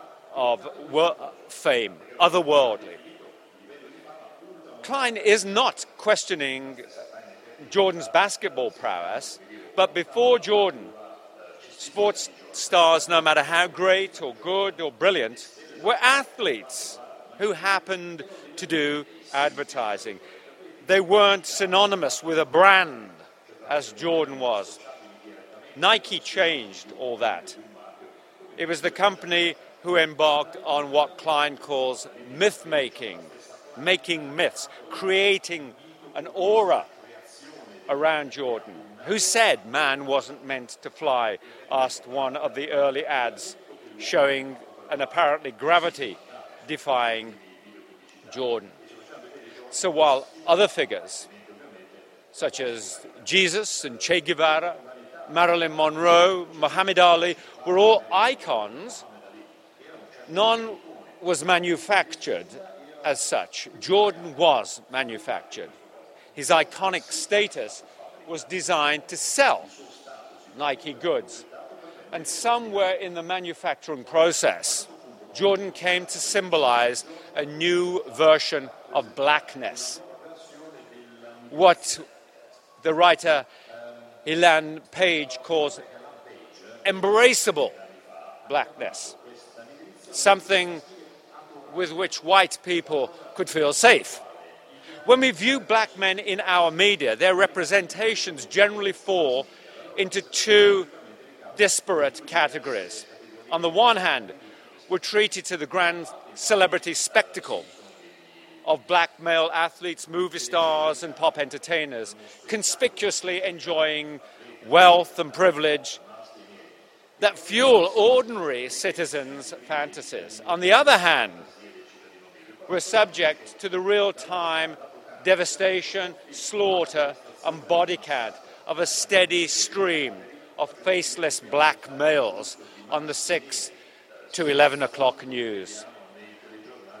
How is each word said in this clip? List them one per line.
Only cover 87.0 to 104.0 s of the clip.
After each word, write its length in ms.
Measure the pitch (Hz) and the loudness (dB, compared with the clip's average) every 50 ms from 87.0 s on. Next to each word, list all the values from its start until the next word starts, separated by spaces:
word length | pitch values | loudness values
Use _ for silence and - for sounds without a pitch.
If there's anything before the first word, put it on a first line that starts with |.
| 180 202 208 226 240 254 226 - - 214 165 147 127 - - - - - - - _ - - - - - - - - - | 0 2 6 8 8 8 6 6 0 0 0 0 -2 -2 -2 -10 -20 -20 -20 -20 _ -20 -20 -20 -18 -20 -20 -20 -10 -2
blackness, 640 | 139 143 123 - - - 117 92 - - - - - - - - - - - - - - - - - - - - - - - - | -2 -2 -2 -2 -6 -10 -10 -10 -8 -10 -14 -14 -16 -18 -20 -20 -20 -20 -20 -20 -20 -20 -20 -20 -20 -20 -20 -20 -20 -20 -20 -12
something 720 | - - - 202 196 190 - - 196 180 180 175 170 151 - - - - - - - - _ _ - - - - - 143 - - - | -6 2 4 4 4 4 2 0 0 0 0 -2 -6 -12 -14 -18 -20 -20 -20 -20 -20 -20 _ _ -20 -20 -20 -20 -20 -20 -20 -12 -6
with 200 | 180 180 151 160 | -6 -6 -6 -4
which 300 | 175 190 - - - 147 | -6 -6 -6 -6 -8 0
white 360 | 165 190 196 185 175 - - - | 4 4 4 4 4 -2 -12 -6
people 440 | 180 175 170 - - 156 139 127 - - - - - - | -4 -4 -4 -4 -2 -2 -2 -2 -4 -6 -16 -20 -16 -8
could 140 | - 180 - | -8 -8 -4
feel 220 | - 160 151 143 | -2 0 0 2
safe. 480 | 143 - 226 247 208 123 92 - - - - - - - - - - - - - - - - - - - - | 2 6 6 6 6 6 2 -6 -14 -16 -18 -20 -20 -20 -20 -20 -20 -20 -20 -20 -20 -20 -20 -20 -20 -8 2
When 160 | 208 254 262 | 4 4 4
we 100 | 262 262 | 4 0
view 280 | 190 151 202 247 277 262 | 0 0 -2 -2 -2 -2
black 360 | 190 - 220 220 214 - - | -2 0 0 0 0 -2 -4
men 220 | 185 196 190 190 202 | -2 -2 -2 -2 -2
in 220 | 190 208 185 208 | -4 -6 -6 -4
our 280 | 170 185 180 180 170 165 | -2 0 2 2 2 2
media, 460 | 160 170 196 208 202 156 143 113 110 | 2 2 2 2 2 2 0 -2 0
their 180 | 113 170 185 185 | 2 2 2 4
representations 1120 | 180 196 185 - 190 160 147 196 202 180 156 - 180 220 226 214 - - 190 160 131 123 | 4 2 0 0 -6 -4 0 0 0 0 -2 -8 -4 -4 -4 -2 -4 -6 -8 -10 -14 -14
generally 460 | - - 196 202 208 208 208 202 196 | -6 2 2 2 2 2 -4 -6 -6
fall 560 | 180 - - 196 190 180 151 131 123 135 135 - - - - - - - - - - | -6 -6 -4 -2 0 2 2 2 2 0 -2 -6 -14 -20 -20 -20 -20 -20 -20 -12 -6
into 240 | 185 190 180 - 196 | -6 -4 -4 -4 -8
two 640 | - - - - - 220 208 208 208 202 196 190 170 147 - - - - - - - - - - - - - | -8 -4 -4 -4 2 6 8 8 8 8 6 4 0 -4 -12 -20 -20 -20 -20 -20 -20 -20 -20 -20 -20 -14 0
disparate 720 | - 208 190 - - - - 180 151 143 139 127 - 147 | 0 2 2 2 -2 -2 -2 0 0 0 -2 -2 -6 -14
categories. 760 | - 160 165 151 143 156 151 127 139 120 98 90 90 - - - - - - - - - - - - | -2 0 0 0 0 -2 -6 -8 -6 -6 -6 -6 -8 -12 -16 -16 -18 -20 -20 -20 -20 -20 -20 -10 -6
On 100 | 165 165 | -4 -2
the 80 | 170 165 | -2 0
one 280 | 165 202 240 240 226 | 2 4 4 4 4
hand, 360 | 190 | 4